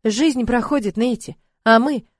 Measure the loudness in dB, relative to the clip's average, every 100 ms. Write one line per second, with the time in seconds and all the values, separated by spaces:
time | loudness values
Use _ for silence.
0 | -4 0 0 0 -2 -2 0 -2 -2 -2
1 | -2 -4 -8 -18 _ _ 4 4 4 -4
2 | -8